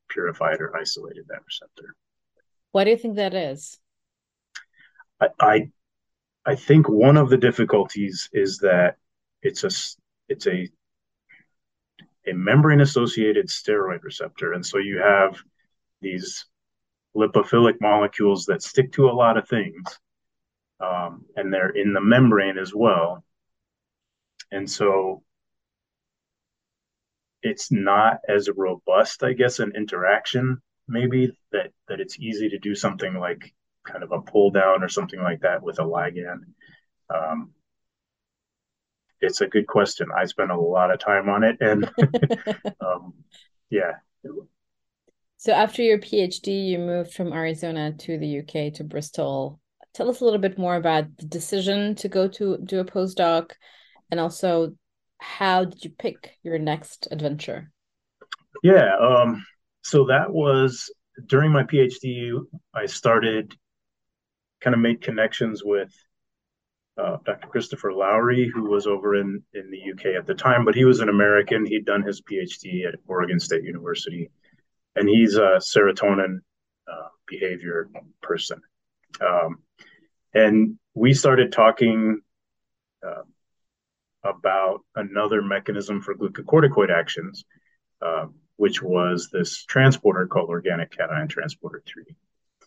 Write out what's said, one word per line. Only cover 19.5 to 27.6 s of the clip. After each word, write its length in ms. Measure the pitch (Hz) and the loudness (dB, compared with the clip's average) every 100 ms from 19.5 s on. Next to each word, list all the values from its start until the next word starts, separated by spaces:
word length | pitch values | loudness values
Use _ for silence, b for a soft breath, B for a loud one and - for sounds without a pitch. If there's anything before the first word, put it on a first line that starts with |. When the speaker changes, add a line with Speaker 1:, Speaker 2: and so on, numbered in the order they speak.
| 117 95 90 92 - _ _ _ _ _ _ _ _ | -4 -4 -8 -16 -16 _ _ _ _ _ _ _ _
Speaker 1:
um, 460 | 92 90 87 87 - | -6 -4 -6 -10 -12
and 180 | - 95 | -8 -4
they're 180 | 95 95 | -2 0
in 240 | 101 101 | 0 0
the 60 | 98 | 2
membrane 580 | 98 123 127 104 98 95 | 4 6 6 6 2 -4
as 160 | 92 | -6
well. 500 | 104 113 90 85 90 _ _ _ _ _ _ _ _ _ _ _ _ - | 0 2 4 0 -4 _ _ _ _ _ _ _ _ _ _ _ _ -14
And 180 | 98 98 | -10 -10
so 520 | - 101 98 95 95 _ _ _ _ _ _ _ _ _ _ _ _ _ _ _ _ _ _ _ _ _ _ | -2 2 2 0 -6 _ _ _ _ _ _ _ _ _ _ _ _ _ _ _ _ _ _ _ _ _ _
it's 300 | 117 101 | -8 -6